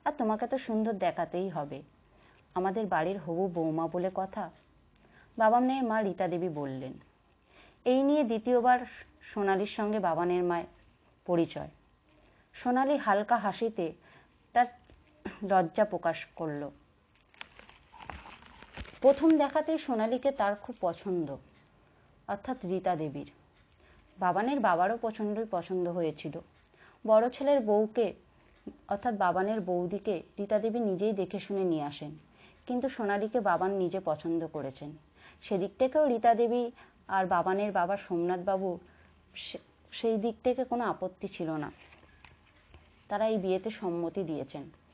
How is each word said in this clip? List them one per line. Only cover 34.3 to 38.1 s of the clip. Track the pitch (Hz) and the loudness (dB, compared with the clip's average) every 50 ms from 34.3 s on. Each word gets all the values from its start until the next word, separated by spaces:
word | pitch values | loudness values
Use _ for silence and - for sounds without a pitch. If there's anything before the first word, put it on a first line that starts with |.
| 165 165 165 156 | -2 -2 -2 -4
করেছেন। | - 156 139 135 131 - - 147 151 156 - _ _ - - - - - | -6 -6 -8 -8 -8 -10 -12 -14 -14 -16 -20 _ _ -20 -20 -20 -20 -16
সেদিক | - - 214 190 180 190 - - | -6 -2 -2 0 0 -2 -2 0
থেকেও | 262 262 262 311 302 285 | 0 2 4 4 4 4
রীতা | 247 226 220 240 233 | 4 4 4 4 4
দেবী | 214 240 233 233 247 240 233 - - - - _ _ - - | 6 4 2 2 0 0 -2 -6 -10 -20 -20 _ _ -8 -2
আর | 196 190 190 | 0 0 2
বাবানের | 180 190 175 165 185 190 196 208 208 | 2 2 2 2 2 2 0 0 0
বাবা | 196 196 175 175 202 202 | 0 0 0 0 0 -2
সোমনাথ | - - | -4 -2